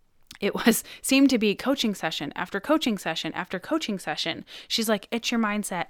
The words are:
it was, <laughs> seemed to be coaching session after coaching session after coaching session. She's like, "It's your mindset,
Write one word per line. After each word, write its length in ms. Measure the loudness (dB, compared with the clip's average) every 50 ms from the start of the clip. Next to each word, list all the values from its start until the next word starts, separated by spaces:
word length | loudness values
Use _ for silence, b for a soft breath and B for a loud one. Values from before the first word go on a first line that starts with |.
| _ _ _ _ -20 -20 -8 -4
it 160 | -2 -2 -2
was, 280 | 2 4 4 4 4 B B B
<laughs> 80 | B 0
seemed 260 | 4 6 6 8 6
to 80 | 6 4
be 160 | 4 2 2
coaching 400 | 2 0 0 0 0 0 -2 -2
session 400 | -2 -4 -4 -4 -4 -6 -6 -6
after 240 | -6 -6 -4 -6 -4
coaching 380 | 0 2 2 2 2 2 -2 0
session 340 | -2 -4 -4 -4 -4 -6 -6
after 260 | -6 -6 -6 -6 -8
coaching 400 | -4 -2 -2 -2 -2 -2 -6 -4
session. 440 | -6 -6 -6 -4 -4 -4 -6 -6 B B B B B -4
She's 220 | -2 0 2 2
like, 180 | 0 0 -2 -4
"It's 200 | -6 -4 -2 0
your 80 | 0 2
mindset, 460 | 2 2 0 -2 -2 -4 -4 -4 -4